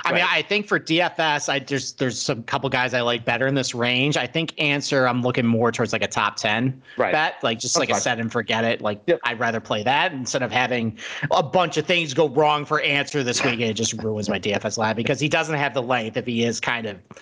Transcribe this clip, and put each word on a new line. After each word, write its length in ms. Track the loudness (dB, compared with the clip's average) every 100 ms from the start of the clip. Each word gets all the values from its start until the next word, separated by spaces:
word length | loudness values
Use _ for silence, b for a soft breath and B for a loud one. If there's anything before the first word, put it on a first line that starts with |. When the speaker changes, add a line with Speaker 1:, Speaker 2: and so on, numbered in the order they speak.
Speaker 1:
I 80 | -2
mean, 100 | 2
Speaker 2:
Right. 100 | 4
Speaker 1:
I 100 | 2
think 260 | 2 -2 0
for 100 | -2
D 220 | 2 2
F 180 | 2 2
S, 300 | 2 2 0
I, 100 | -2
there's, 360 | -2 -4 -4
there's 280 | -2 -2 0
some 220 | -4 -4
couple 260 | -2 -2 0
guys 240 | 0 0
I 60 | 0
like 240 | 0 0
better 240 | 0 0 2
in 80 | 0
this 180 | -2
range. 420 | 0 0 2 2 0
I 120 | 0
think 260 | -2 -4 -2
Ancer, 500 | 0 0 0 2 2
I'm 140 | 2
looking 220 | 0 2
more 280 | 2 4 2
towards, 200 | 2 0
like, 120 | 0
a 20 | 0
top 300 | 0 0 0
ten 440 | 0 0 0 -2 B -2
Speaker 2:
Right. 140 | 0
Speaker 1:
bet, 320 | 2 0 -2
like, 160 | -4 -2
just 160 | -2
Speaker 2:
That's 60 | 0
Speaker 1:
like 80 | 0
a 60 |
Speaker 2:
fine. 60 | 0
Speaker 1:
set 200 | 0 -2
and 100 | -2
forget 320 | -2 0 0
it. 180 | 0 0
Like, 220 | -2 -2 0
Speaker 2:
Yep. 100 | 0
Speaker 1:
I'd 160 | 0 -2
rather 180 | -2 -2
play 240 | -2 -2
that 300 | 2 2 0
instead 320 | -2 -4 -2
of 80 | 0
having 440 | 0 0 0 -2 -4 B B 0
a 100 | 0
bunch 360 | 4 2 2 0
of 60 |
things 300 | 0 0 2
go 140 | 2 4
wrong 360 | 4 4 2
for 160 | 0 -2
Ancer 420 | 0 0 0 -2
this 180 | 0 0
week. 120 | 0
And 80 | 0
it 100 | -2
just 200 | 0 -2
ruins 340 | -2 -4 -2 -2
my 100 | -2
D 160 | -2
F 100 | -2
S 140 | -2 -2
lab 160 | -2
because 240 | 0 0 0
he 100 | 0
doesn't 280 | 0 0 -2
have 180 | -2
the 80 | -2
length 340 | 0 -2 -2 -4
if 100 | -2
he 180 | 0
is 160 | 0 -2
kind 260 | -2 -2 -4
of 100 | -10 -18 B